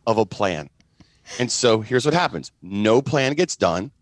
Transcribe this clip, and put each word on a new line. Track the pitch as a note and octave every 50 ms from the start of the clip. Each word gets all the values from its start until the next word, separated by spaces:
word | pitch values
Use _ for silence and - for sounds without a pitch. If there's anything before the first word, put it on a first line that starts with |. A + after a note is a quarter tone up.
| _ A#2
of | A2 A2
a | A2
plan." | F#2 - - G#2 F#2+ F2 D2+ D2 C#2+ _ _ _ _ _ _ _ _ _ _ _ - - -
And | B2+ A#2
so | - - - A#2 A2 A2
here's | G#2+ G#2+ B2+ B2+ B2
what | D3 D3
happens. | F3 F3 D3+ A2 D#2 C2 - - _
No | - F2+ G2 G2+ G#2 A2 A2+ B2+
plan | C3+ - D#3 D3 C3 C3 D3
gets | D3 F3+ - - -
done. | G2 F2 E2 F2+ G2+ C#3 - _